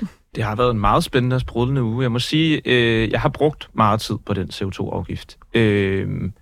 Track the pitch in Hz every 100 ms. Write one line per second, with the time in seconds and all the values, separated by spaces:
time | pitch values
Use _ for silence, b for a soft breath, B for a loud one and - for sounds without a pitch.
0 | 202 B _ - 110 107 123 113 101 135
1 | 170 135 123 127 123 117 123 139 117 120
2 | 127 120 - 156 160 151 120 123 117 113
3 | 110 117 147 - 147 - - - 107 107
4 | - 107 - 98 87 - 98 - - 90
5 | 92 95 - - - 117 110 101 98 98
6 | 98 98 92 -